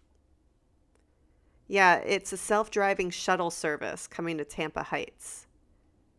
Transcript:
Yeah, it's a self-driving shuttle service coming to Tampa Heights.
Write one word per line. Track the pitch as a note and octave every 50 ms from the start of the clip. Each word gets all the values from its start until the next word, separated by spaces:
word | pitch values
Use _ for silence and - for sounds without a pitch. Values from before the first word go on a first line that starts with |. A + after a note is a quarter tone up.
| _ _ _ _ _ _ _ _ _ _ _ _ _ _ _ _ _ _ _ _ _ _ _ _ _ _ _ _ _ _ _ _ _
Yeah, | - G3 G3 F#3+ F3+ E3+
it's | A2+ - - G3+ F#3 F#3+ - G3
a |
self-driving | F3+ - - G#3 G#3+ A3 G#3+ - G#3+ G3 G3 G3 G3 F#3 F3
shuttle | - - - G3 F#3 F#3 F3 E3
service | - - - D#3 D3+ C#3+ B2 F#2 - E3+ -
coming | - - - E3+ E3 E3 D#3
to | D3
Tampa | - - - D#3+ D3+ - D#3+ D#3
Heights. | - D#3+ C#3 - - - - - - - - - _ _ _ _ _ _ _ _ _ _ _ _ _ _